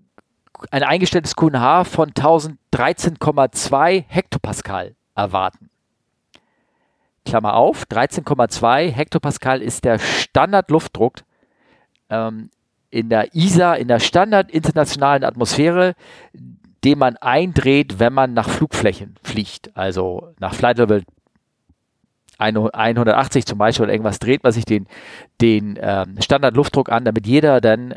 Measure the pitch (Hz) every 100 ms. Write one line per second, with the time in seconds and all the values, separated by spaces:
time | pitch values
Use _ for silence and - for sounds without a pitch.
0 | _ _ _ _ _ - - 139 139 175
1 | 180 180 147 - 160 131 123 170 175 -
2 | 151 - 151 165 156 143 - - 135 175
3 | 175 156 151 143 131 - - 139 165 190
4 | - 160 - - 113 98 - 95 92 _
5 | _ - 101 95 92 - _ _ _ _
6 | _ _ _ _ _ _ _ _ _ _
7 | _ _ - 113 107 113 151 311 - 107
8 | 139 - 147 131 113 - 117 135 175 120
9 | 156 160 143 - 131 131 117 - 123 110
10 | - - - 131 170 196 - 156 - 90
11 | 117 - _ _ _ _ _ _ _ _
12 | - 113 113 110 - _ _ _ _ 117
13 | 113 110 107 160 190 170 175 165 120 117
14 | - 175 214 202 190 156 156 156 143 143
15 | 139 143 131 123 117 - 160 175 180 -
16 | - - - - - - _ - 135 143
17 | 127 117 123 139 185 156 131 139 139 98
18 | 117 135 131 117 107 - 156 - 107 95
19 | 98 - - 107 101 - - - 95 92
20 | 92 90 - - 95 - 123 120 110 104
21 | - _ _ _ _ _ _ _ _ _
22 | _ _ _ - 107 110 110 - 113 117
23 | 117 107 135 131 - 104 107 117 104 107
24 | 110 95 107 139 127 113 107 107 95 -
25 | - - - - 117 107 104 101 101 98
26 | 92 98 - 139 135 117 143 143 127 117
27 | 123 110 104 143 151 127 110 110 123